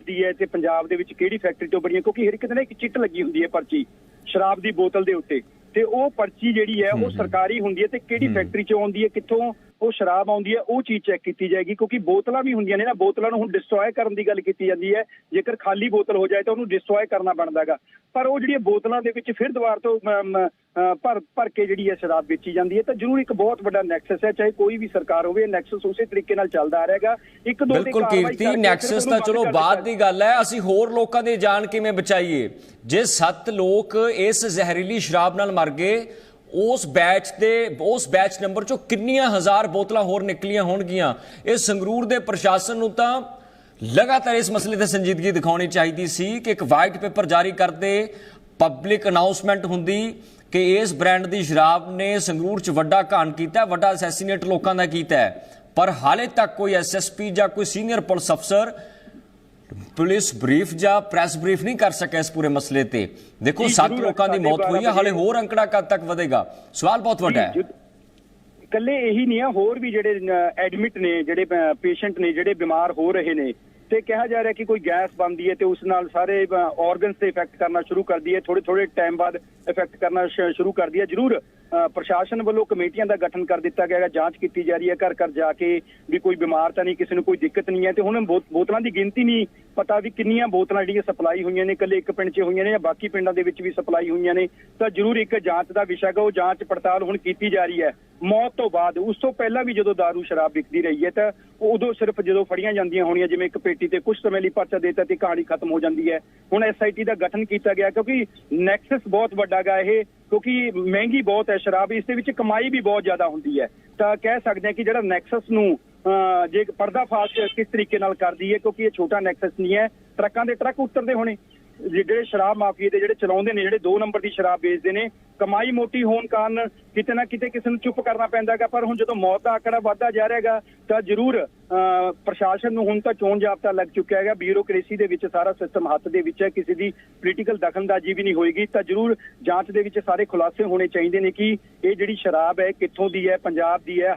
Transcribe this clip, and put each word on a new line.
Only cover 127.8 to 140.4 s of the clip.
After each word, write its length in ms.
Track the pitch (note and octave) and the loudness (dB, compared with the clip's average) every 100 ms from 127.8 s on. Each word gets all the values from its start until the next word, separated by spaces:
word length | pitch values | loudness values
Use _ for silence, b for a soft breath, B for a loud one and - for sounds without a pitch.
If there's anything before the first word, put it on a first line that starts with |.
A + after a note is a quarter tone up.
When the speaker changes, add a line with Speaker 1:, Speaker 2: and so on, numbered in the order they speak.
| B3 B3+ | -4 -4
Speaker 1:
ਕਰਨਾ 260 | A#3+ A3 A3+ | -2 -2 -2
ਪੈਂਦਾ 260 | A3+ A3 | 0 0
ਹੈਗਾ। 140 | A3+ A3+ | 0 0
ਪਰ 160 | A#3+ | 0
ਹੁਣ 140 | A#3 A#3 | -2 -2
ਜਦੋਂ 180 | A3+ A3 | -2 0
ਮੌਤ 280 | F#3 G3 | 0 2
ਦਾ 80 | A#3 | 0
ਆਂਕੜਾ 280 | A3 A3+ A#3 | -2 0 0
ਵੱਧਦਾ 320 | G#3+ G#3 A#3+ | 0 0 0
ਜਾ 160 | G#3+ A3 | 0 0
ਰਿਹਾ 100 | A#3 | 0
ਹੈਗਾ 240 | A3+ A3 - b - | 0 -2 -4 b -2
ਤਾਂ 140 | A3 | -2
ਜ਼ਰੂਰ, 440 | F#3+ G#3 B3+ A#3 - | 0 0 2 0 -2
ਅਹ, 680 | _ - F#3 F#3 F3+ F#3 F3 - | _ -4 0 2 2 0 -4 -6
ਪ੍ਰਸ਼ਾਸਨ 480 | F#3 F#3+ F#3+ A#3 | -2 0 0 -2
ਨੂੰ 120 | A3+ G#3 | -2 0
ਹੁਣ 140 | G#3+ | 0
ਤਾਂ 140 | A#3 | -2
ਚੋਣ 260 | G#3 G3 G#3 | 0 0 2
ਜਾਬਤਾ 320 | G#3 G3 G3+ | 0 0 -2
ਲੱਗ 160 | F#3 F3 G3 | 0 -2 -2
ਚੁੱਕਿਆ 220 | F3+ G3 | 0 0
ਹੈਗਾ, 160 | G3+ | 0
ਬਿਊਰੋਕ੍ਰੇਸੀ 640 | G3+ F3+ G3+ G3+ F#3 - G#3 | -2 0 0 0 -2 -2 -2
ਦੇ 100 | G3 | 0
ਵਿੱਚ 180 | F3+ F#3 | -2 -2
ਸਾਰਾ 280 | F3 F#3 | 0 0
ਸਿਸਟਮ 400 | - F3 G3+ D#3+ | -2 -4 -2 0
ਹੱਥ 140 | D3+ E3 | -2 0
ਦੇ 140 | F3+ | -2
ਵਿੱਚ 220 | E3 - | -2 -2
ਹੈ, 60 | G3 | -2
ਕਿਸੇ 260 | F#3 F3 F3 | -2 -2 -2
ਦੀ 160 | G3+ | -4
ਪੋਲੀਟੀਕਲ 640 | - - - F3+ D#3+ G#3+ G#3 | -8 -18 -6 -4 -2 -2 0
ਦਖਲਅੰਦਾਜ਼ੀ 560 | E3+ F#3+ G3 F#3+ E3+ | -2 -2 0 0 0
ਵੀ 100 | F#3 | -2
ਨਹੀਂ 100 | G3 | 0
ਹੋਏਗੀ। 320 | E3 E3+ E3 G#3 | 2 2 0 -2
ਤਾਂ 180 | G#3 | -2
ਜ਼ਰੂਰ 320 | - G3 A#3 A3 B B | 0 0 0 -2 B B
ਜਾਂਚ 280 | F3+ F3+ G3 | -2 0 0
ਦੇ 100 | G#3 | -2
ਵਿੱਚ 180 | G3+ G#3 G3 | -2 -2 0
ਸਾਰੇ 200 | F3+ G#3 | 0 0
ਖੁਲਾਸੇ 380 | F3 | 0